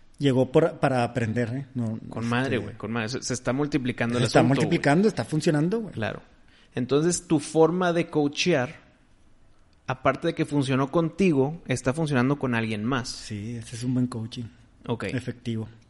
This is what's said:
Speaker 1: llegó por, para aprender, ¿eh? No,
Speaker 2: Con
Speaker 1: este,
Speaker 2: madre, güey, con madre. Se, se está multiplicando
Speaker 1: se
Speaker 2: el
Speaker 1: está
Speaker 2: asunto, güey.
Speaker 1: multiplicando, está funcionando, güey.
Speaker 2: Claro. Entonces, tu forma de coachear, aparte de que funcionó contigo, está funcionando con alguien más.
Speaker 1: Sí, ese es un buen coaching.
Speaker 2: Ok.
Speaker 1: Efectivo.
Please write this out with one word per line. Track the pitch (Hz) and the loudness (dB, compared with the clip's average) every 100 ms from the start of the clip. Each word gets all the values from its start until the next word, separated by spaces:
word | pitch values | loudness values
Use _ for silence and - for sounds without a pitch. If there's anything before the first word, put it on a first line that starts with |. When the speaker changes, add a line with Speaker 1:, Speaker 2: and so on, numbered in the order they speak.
| - - | -18 -2
Speaker 1:
llegó | 139 127 127 | 2 4 4
por, | 160 160 - | 4 2 2
para | 143 127 | 0 2
aprender, | 120 123 113 113 117 | 0 -2 -2 -2 -2
¿eh? | 131 139 | -4 -8
No, | 123 110 110 - | -6 -4 -6 -10
Speaker 2:
Con | 113 | -6
Speaker 1:
este, | 117 120 | -2 -2
Speaker 2:
madre, | 131 123 | 0 -2
güey, | 104 - | -4 -10
con | 104 | -6
madre. | 117 107 | -4 -4
Se, | 135 | -4
se | - | -6
está | 123 - | -6 -2
multiplicando | 131 147 151 123 - 117 120 | -2 0 -2 -2 -2 -2 0
Speaker 1:
se | |
Speaker 2:
el | 117 | 2
Speaker 1:
está | 143 | 4
Speaker 2:
asunto, | 123 | 4
güey. | 139 156 | 4 2
Speaker 1:
multiplicando, | 165 147 156 214 | 2 4 4 4
está | - - | 0 -2
funcionando, | 156 170 147 165 226 | 0 2 2 2 -2
güey. | 202 | -6
Speaker 2:
Claro. | 110 104 - - - - _ _ - | -6 -6 -6 -14 -20 -20 _ _ -6
Entonces, | 123 139 165 175 - | 0 2 2 0 0
tu | 160 | 0
forma | - 160 160 180 180 | 2 4 4 4 0
de | 170 165 | 0 0
coachear, | 151 143 143 180 151 127 - - _ _ _ - - - _ _ _ - | 0 0 0 0 2 0 -6 -20 _ _ _ -20 -20 -20 _ _ _ -8
aparte | 131 143 135 165 | -2 0 0 -2
de | 156 | -2
que | 147 | 0
funcionó | 143 131 131 139 | 0 2 2 2
contigo, | 175 165 - 190 139 135 165 - | 2 0 2 4 4 2 -2 -4
está | 127 135 | -2 -2
funcionando | 127 147 131 127 143 | 0 0 2 2 0
con | 127 | 0
alguien | 117 113 107 | -2 -2 -4
más. | 110 135 113 | -2 -2 -4
Speaker 1:
Sí, | - - 104 107 117 | -10 -10 -10 -8 -10
ese | 113 113 | -12 -8
es | |
un | 127 | -2
buen | 127 123 | 0 0
coaching. | 117 113 123 117 - - _ - | -4 -10 -10 -14 -16 -20 _ -8
Speaker 2:
Ok. | 113 101 | -6 -4
Speaker 1:
Efectivo. | 165 - 117 - 110 110 - | -6 -6 -10 -6 -6 -8 -14